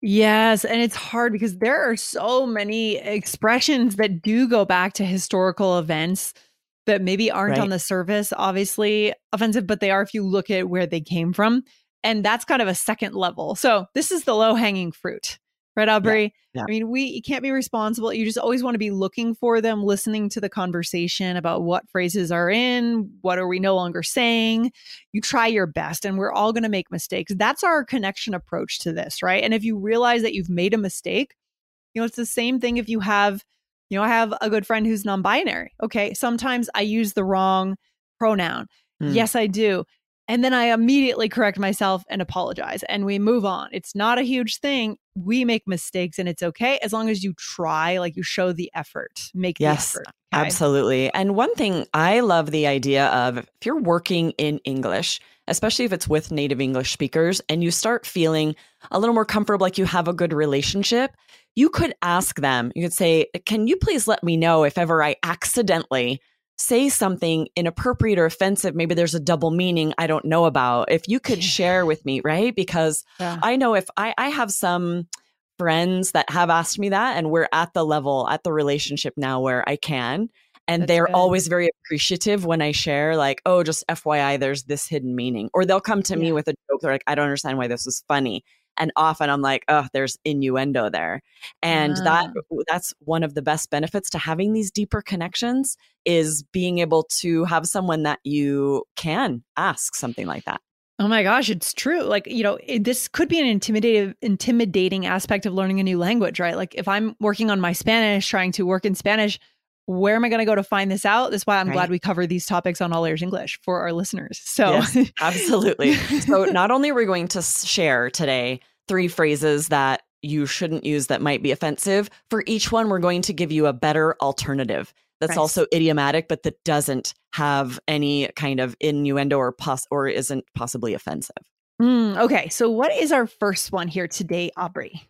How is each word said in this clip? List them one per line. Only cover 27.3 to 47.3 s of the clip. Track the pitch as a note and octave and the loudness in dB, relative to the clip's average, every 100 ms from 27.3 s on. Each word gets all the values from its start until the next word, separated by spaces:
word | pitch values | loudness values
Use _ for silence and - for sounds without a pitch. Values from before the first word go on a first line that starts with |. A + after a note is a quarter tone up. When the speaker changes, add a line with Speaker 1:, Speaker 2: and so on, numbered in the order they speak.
| F#3+ | 0
Speaker 1:
That's | G#3 D4+ F#4+ | 0 2 2
our | D#4+ | 2
connection | C4 C4+ G3 G3 - | 0 -2 -4 -6 -6
approach | F#3 - E3+ - - | -8 -6 -6 -6 -6
to | - | -6
this, | E3 - - | -6 -6 -4
right? | F#3 F#3+ | 0 2
And | - | 2
if | A3 G#3+ | 0 -2
you | G#3+ | -4
realize | G3 A3+ A#3+ A#3+ | 0 2 4 2
that | A3+ | 0
you've | G3+ E3+ | -4 -4
made | F3 F3+ | 0 2
a | A3 | 2
mistake, | G3 - - F#3 - _ _ _ _ _ _ | -2 -6 -4 -4 -4 _ _ _ _ _ _
you | A3+ | -6
know, | A#3 | -6
it's | A3+ | -4
the | A#3 | -4
same | - A#3 B3+ | -2 0 0
thing | A#3+ A#3+ | 0 -2
if | A3 | -2
you | A3+ | -4
have, | G3 G#3 G3+ G3+ - _ _ _ _ | 0 2 2 0 -10 _ _ _ _
you | G3 | -2
know, | |
I | G#3+ | 2
have | A#3 A3+ - | 2 2 0
a | A3 | 0
good | G#3+ G3 | -2 0
friend | A3 A3 | 0 2
who's | A3 G3+ | 0 -2
non-binary. | G3 F#3+ A#3 F4 E2 F2 _ | -2 2 0 0 -4 -8 _
Okay, | A3 A#3 G#3 G3+ | -6 -2 -2 -2
sometimes | B3 A#3 B3 B3 A#3 | -2 -2 -2 -2 -2
I | - | -2
use | G#3+ A3 A3 | -2 0 0
the | G3+ | -2
wrong | F#3+ F#3+ F#3+ F#3+ F#3+ G3 _ _ _ _ | 0 2 2 2 0 -6 _ _ _ _
pronoun. | A3+ G#3 E3+ A#2+ A2+ _ _ _ | 0 2 0 -4 -10 _ _ _
Speaker 2:
Hmm. | D3 | 0
Speaker 1:
Yes, | A3 A3 A#3+ | 2 2 0
I | G#3+ | 0
do. | G3 A3 F#3 - _ _ _ - | 2 2 2 -4 _ _ _ -4
And | A#3 | 0
then | B3+ | 2
I | B3+ A#3+ | 4 2
immediately | A3+ A3+ C#4 C4+ A#3+ A3 | 4 4 4 4 2 -2
correct | A3+ G#3+ F#3+ | 2 0 2
myself | G3 G3 G3+ F#3+ F#3 | -2 0 0 0 -4
and | G3 | -6
apologize, | F3+ - F3+ - - - | -4 -4 -4 -6 -8 -8
and | - G3+ G3 | -6 -4 -2
we | G3+ | 0
move | G#3 A#3+ G3 | 2 2 0
on. | F#3 - | -4 -6
It's | F#3+ - G3 | -10 -10 -2
not | G#3 A#3+ | 0 2
a | |
huge | B3 B3+ A#3 - | 0 0 -2 -4
thing. | C#4+ C#4 A3 - _ - | -2 -2 -2 -6 _ -10
We | F3+ A#3+ B3 | -2 0 2
make | A3+ - | 0 -2
mistakes, | F3+ - F#3 F3+ - | -6 -4 -4 -6 -4
and | F3+ | -6
it's | E3+ | -4
okay | F3 D#3+ A#3+ C4+ | -6 -2 0 0
as | A3 | -2
long | A3 A3 | -2 -2
as | G#3+ | -2
you | G3 | -4